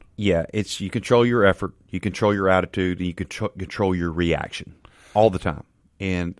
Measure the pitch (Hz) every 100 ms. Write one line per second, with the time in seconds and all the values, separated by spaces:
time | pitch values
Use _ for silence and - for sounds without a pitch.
0 | - - 101 85 82 107 101 - 95 113
1 | - 120 120 120 101 90 95 - _ 92
2 | 104 92 107 101 95 92 90 - 92 90
3 | 90 85 90 - 107 - 85 - 98 92
4 | 85 80 85 80 - - - - - _
5 | - 104 110 92 - 71 - _ _ -
6 | 98 90 87